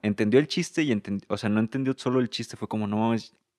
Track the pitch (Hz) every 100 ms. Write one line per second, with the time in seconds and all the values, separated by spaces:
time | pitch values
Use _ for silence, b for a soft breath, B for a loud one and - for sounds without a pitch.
0 | 104 98 107 127 151 - 170 - 151 107
1 | - 101 - 104 110 107 113 135 135 131
2 | 131 127 120 - 117 - 107 110 104 107
3 | 113 113 - _ _